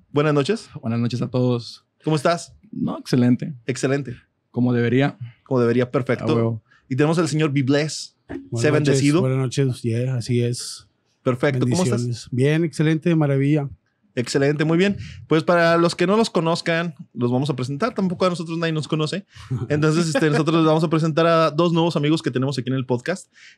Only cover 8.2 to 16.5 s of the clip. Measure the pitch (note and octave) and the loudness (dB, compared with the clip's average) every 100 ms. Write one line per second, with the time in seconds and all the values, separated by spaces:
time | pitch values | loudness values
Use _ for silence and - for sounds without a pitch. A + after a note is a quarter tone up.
8.2 | - - - A#2 D3 D3+ D3 C#3 C#3 D3+ | -16 -14 -8 -2 2 2 2 2 4 2
9.2 | F#3+ C3 C3 - C3+ B2 A#2+ A2+ B2+ B2+ | 2 0 -2 0 -2 -2 -4 -2 -2 -4
10.2 | G#2 A#2+ A#2+ B2 - - - _ _ _ | -2 0 0 -4 -10 -16 -20 _ _ _
11.2 | - B2 D3+ C3 B2+ E3 F3+ A#2+ A#2+ A#2+ | -4 0 0 0 0 0 0 -2 -4 -8
12.2 | - A#2+ C3+ D#3 E3 - D#3 D#3+ F3 E3 | -6 0 2 2 0 0 0 0 0 2
13.2 | D3 C#3 C#3 D3+ C#3 - _ _ _ - | 2 2 2 0 -2 -10 _ _ _ -6
14.2 | A#2+ D3 C#3 D3+ D#3 E3 G3 G3 - - | -2 0 2 2 2 2 2 -2 -8 -16
15.2 | - D#3 D#3 F3 E3 E3+ E3+ - F3 G#3+ | 0 2 4 4 4 4 2 2 0 2
16.2 | A3+ F#3 E3 | 0 0 0